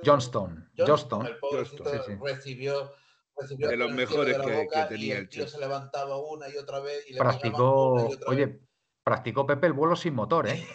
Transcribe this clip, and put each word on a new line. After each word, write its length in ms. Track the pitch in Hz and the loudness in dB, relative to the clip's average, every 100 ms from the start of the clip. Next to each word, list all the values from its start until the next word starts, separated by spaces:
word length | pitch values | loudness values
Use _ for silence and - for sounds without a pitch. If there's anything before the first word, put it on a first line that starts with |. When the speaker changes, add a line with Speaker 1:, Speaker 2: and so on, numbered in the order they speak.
| 143 | 4
Speaker 1:
Johnston, 640 | 143 123 113 92 82 - - | 4 4 -4 -6 -10 -12 0
Speaker 2:
Johnston, 100 | 143 147 - 107 | 4 4 2 -6
Speaker 1:
Johnston. 40 | 117 | -6
Speaker 2:
el 100 | 117 | -6
pobrecito 460 | 139 135 120 - 147 | -6 -4 -6 -6 -6
Speaker 3:
Johnston. 200 | 143 - | -4 -6
Speaker 1:
Sí, 60 | |
sí. 80 | 101 | -8
Speaker 2:
recibió, 680 | 139 135 135 127 139 143 135 - _ _ _ - | -6 -8 -10 -8 -4 -4 -6 -14 _ _ _ -12
recibió 320 | 135 135 147 | -10 -4 -2
Speaker 3:
De 80 | 123 | 0
los 100 | 123 | 0
Speaker 2:
con 80 | 127 | 0
el 80 | 127 | 0
cielo 160 | 151 131 | 2 2
Speaker 3:
mejores 120 | 120 | 2
Speaker 2:
de 60 | |
la 20 | 120 | 0
Speaker 3:
que, 180 | 110 | 0
Speaker 2:
boca 240 | - 156 156 | 0 0 0
Speaker 3:
que 60 | 110 | -2
Speaker 2:
y 20 | |
Speaker 3:
tenía 160 | 110 | -4
Speaker 2:
el 60 | 104 | -4
Speaker 3:
el 80 | 95 | -6
Speaker 2:
tío 140 | 156 | -8
Speaker 3:
Chelsea. 140 | 139 147 | -8 -6
Speaker 2:
se 80 | 135 | -6
levantaba 520 | 139 131 143 139 139 | -6 -6 -6 -4 -6
una 320 | 151 156 139 | -6 -10 -10
y 80 | 143 | -10
otra 240 | 139 139 | -8 -6
vez 280 | 139 147 139 | -6 -8 -6
y 40 | |
le 60 | 127 | 0
Speaker 1:
Practicó, 720 | 123 123 113 113 127 135 131 | 2 2 -2 4 6 6 6
Speaker 2:
pegaban 0 | |
una 160 | 123 113 | 4 2
y 40 | - | -2
otra 120 | - | 0
Speaker 1:
oye, 160 | 131 127 | 2 2
Speaker 2:
vez. 140 | - _ _ _ _ - | -2 _ _ _ _ 0
Speaker 1:
practicó 420 | 113 117 123 139 | 0 0 0 2
Pepe 200 | 139 170 | 4 2
el 60 | |
vuelo 220 | 135 156 165 | 4 2 2
sin 200 | 175 127 | 0 -2
motor, 320 | 104 165 107 | 2 2 2
¿eh? 180 | 139 - | -4 -6